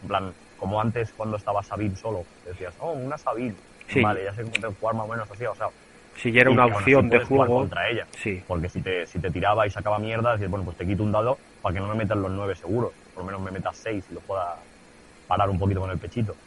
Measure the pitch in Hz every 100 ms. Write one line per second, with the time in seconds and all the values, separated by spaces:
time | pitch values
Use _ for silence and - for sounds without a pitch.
0 | - 101 95 87 - - 95 107 113 113
1 | 110 - 110 107 101 101 101 98 107 92
2 | 113 104 85 - - 90 92 87 156 151
3 | 127 151 - 113 123 98 - - - 143
4 | 110 98 95 101 113 110 113 101 110 113
5 | 107 117 107 98 120 98 107 - - -
6 | - - 123 117 127 123 123 107 101 135
7 | 127 120 120 135 127 123 139 85 95 117
8 | 90 - 113 92 - 90 85 92 85 92
9 | 87 90 87 90 95 107 107 101 92 104
10 | 107 113 113 113 101 98 92 82 90 98
11 | 107 104 113 139 - - 101 92 98 110
12 | 104 104 95 95 101 92 85 110 110 -
13 | - - 92 98 95 95 90 - - 107
14 | 92 87 - 98 87 85 - - - -
15 | - - - 90 101 95 98 95 95 92
16 | 87 120 107 -